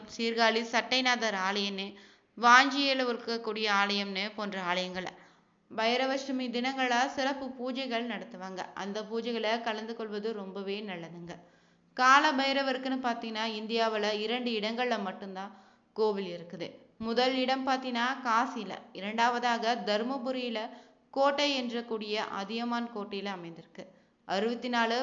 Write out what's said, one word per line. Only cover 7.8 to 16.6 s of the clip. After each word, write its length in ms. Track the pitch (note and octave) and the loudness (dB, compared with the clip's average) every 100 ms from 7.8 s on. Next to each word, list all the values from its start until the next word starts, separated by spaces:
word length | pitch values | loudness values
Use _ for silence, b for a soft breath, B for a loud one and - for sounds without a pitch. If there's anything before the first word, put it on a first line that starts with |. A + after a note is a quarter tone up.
| C4 A#3 A#3+ | -2 -2 -2
நடத்துவாங்க. 500 | G3+ G3 F#3 F#3 F#3 - | -6 -8 -10 -10 -8 -8
அந்த 240 | - G3 G#3 | -8 -6 -6
பூஜைகளை 500 | G3+ A3+ A3+ A#3 G#3+ A#3 | -6 -4 -4 -2 0 0
கலந்து 320 | A#3 G#3+ A3 A#3 | -2 -6 -6 -8
கொள்வது 320 | A3 G#3 G#3+ | -6 -6 -6
ரொம்பவே 440 | G#3+ F#3+ F#3+ G3 G3+ | -6 -8 -8 -6 -6
நல்லதுங்க. 520 | G#3+ F3+ E3 E3+ E3+ E3+ - b b b _ - | -6 -8 -10 -12 -14 -14 -18 b b b _ 2
கால 340 | B3+ C#4 D#4 | 8 8 8
பைரவருக்குன்னு 680 | C4+ C4+ C4+ C4+ C4 C4 C4 | 4 2 2 2 0 -2 -2
பார்த்தீங்கன்னா, 420 | B3+ A#3 A3+ G#3+ A3+ G#3+ | -2 -2 -4 -4 -4 -4
இந்தியாவுல 560 | G#3+ A3+ A3+ A3 G#3 G#3+ | -2 2 2 2 0 0
இரண்டு 320 | G#3+ B3 B3 | 0 0 0
இடங்கள்ல 460 | A3 G#3+ A#3 B3 A3+ | 0 -2 0 0 0
மட்டும்தான் 480 | G3 F#3 G3+ F#3+ G3 G3+ b b _ - | -2 -6 -10 -10 -10 -14 b b _ 0
கோவில் 320 | A3 G3+ F#3+ E3+ | 2 2 -2 -6
இருக்குது. 320 | E3+ - | -10 -10